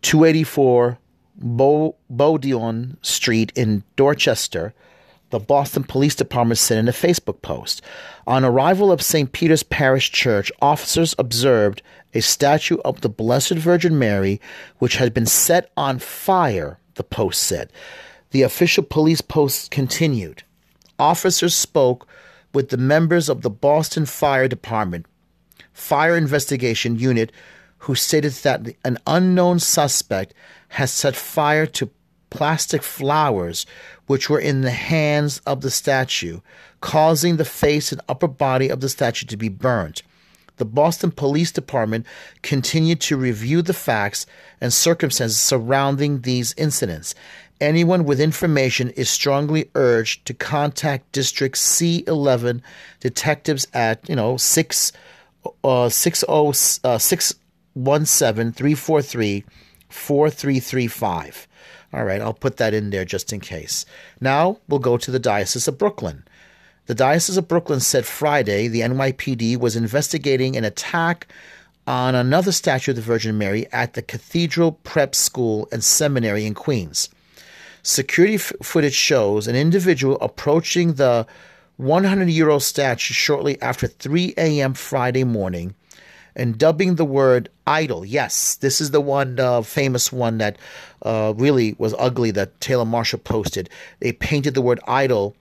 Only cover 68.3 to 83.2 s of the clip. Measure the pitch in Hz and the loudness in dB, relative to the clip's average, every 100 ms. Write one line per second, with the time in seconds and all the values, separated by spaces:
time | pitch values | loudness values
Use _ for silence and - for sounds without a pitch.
68.3 | 147 104 101 117 113 113 131 135 135 - | 0 0 0 0 0 -2 0 -2 -2 -6
69.3 | 123 117 123 120 110 113 135 147 160 139 | -2 0 0 0 0 -2 -2 -2 -4 0
70.3 | 131 131 131 110 - - 175 165 170 - | 0 0 -2 -4 -6 -6 -2 -2 -2 -8
71.3 | - - - _ _ - 127 127 127 123 | -20 -20 -20 _ _ -6 -2 0 2 2
72.3 | 156 185 - - 131 - 120 113 117 110 | 2 2 0 0 0 -2 -4 -2 -2 0
73.3 | 107 101 104 - 120 120 - - - - | -2 -2 -2 -4 -4 -4 -6 -10 -14 -6
74.3 | 170 170 170 165 156 - 165 135 - - | -2 -2 0 0 0 -6 -2 0 0 -2
75.3 | - 120 107 - 120 - - 151 135 113 | -2 -2 -2 -4 -4 0 2 2 0 0
76.3 | 104 107 104 - 123 82 - - _ _ | -2 -4 -6 -4 -4 -4 -6 -8 _ _
77.3 | - - - - - - - 135 - 185 | -20 -20 -20 -20 -12 -4 -2 0 4 4
78.3 | 214 - - - 165 147 131 - 139 104 | 4 -4 -10 -4 0 0 0 2 2 2
79.3 | 104 104 123 156 185 180 151 131 139 113 | 0 0 0 2 2 2 2 2 0 -2
80.3 | - 147 156 165 175 170 139 131 120 113 | -4 0 0 0 0 0 2 2 2 -2
81.3 | - - - _ - 131 165 196 196 180 | -12 -20 -20 _ -8 0 2 2 2 2
82.3 | 160 156 143 - - 135 117 - - | 4 4 4 0 -2 -2 -2 -4 -2